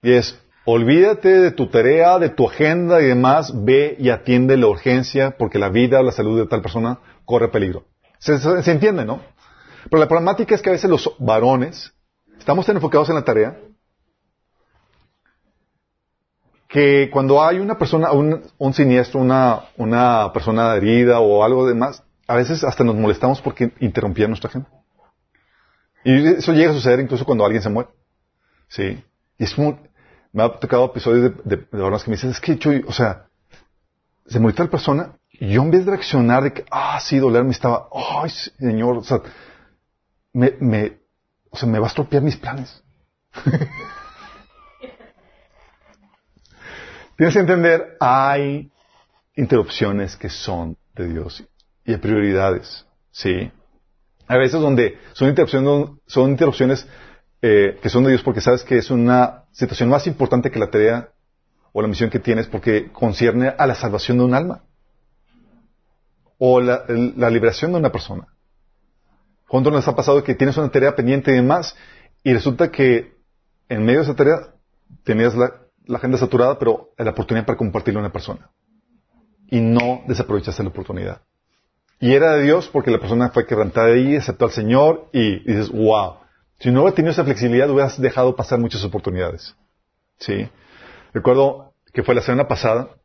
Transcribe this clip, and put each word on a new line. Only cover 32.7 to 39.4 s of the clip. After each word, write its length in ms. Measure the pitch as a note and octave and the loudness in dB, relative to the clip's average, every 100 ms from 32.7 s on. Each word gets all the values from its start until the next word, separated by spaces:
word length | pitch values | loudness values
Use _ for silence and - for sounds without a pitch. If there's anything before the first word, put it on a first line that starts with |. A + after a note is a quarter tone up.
| C#3+ - | -2 -2
o 60 | |
sea, 320 | - A#2 F#2+ _ _ _ - _ _ _ _ _ _ _ | -2 -2 -4 _ _ _ -20 _ _ _ _ _ _ _
se 120 | A#2 | 0
murió 160 | A2+ G#2+ | 0 0
tal 140 | E3+ | -4
persona, 480 | D#3 - C#3+ E3+ - _ | -4 -2 -4 -4 -16 _
y 220 | _ G#2+ | _ -2
yo 100 | G#2 | 0
en 80 | D3 | 2
vez 120 | F3 | 2
de 80 | F#3 | 0
reaccionar 520 | G3 - D3 A#2 B2 | -4 -2 0 2 2
de 100 | C3+ | 0
que, 100 | - - | -6 -8
ah, 300 | - - - | -6 -6 -6
sí, 160 | - C#3 | -4 0
dolerme, 320 | C3 A#2 C3 | 2 2 0
estaba, 380 | B2 B2+ A#2+ - | -2 -2 -4 -6
ay, 380 | B2+ - - D#3+ | -12 -8 -6 -8
señor, 680 | - - _ C3 A2 A#2+ A#2+ | -10 -18 _ -4 -2 -2 -4
o 60 | |
sea, 180 | A2+ B2 - - | -4 -6 -6 -20